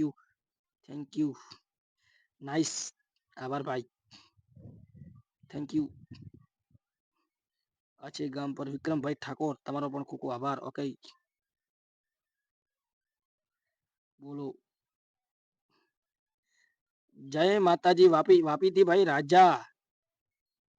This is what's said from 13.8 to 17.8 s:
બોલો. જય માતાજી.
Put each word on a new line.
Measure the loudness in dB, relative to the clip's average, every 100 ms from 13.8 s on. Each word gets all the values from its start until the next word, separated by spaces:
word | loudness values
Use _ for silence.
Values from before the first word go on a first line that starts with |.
| _ _ _ _
બોલો. | -16 -12 -12 -14 _ _ _ _ _ _ _ _ _ _ _ _ _ _ _ _ _ _ _ _ _ _ _ _ _ -20
જય | -10 0 2 4
માતાજી. | 2 2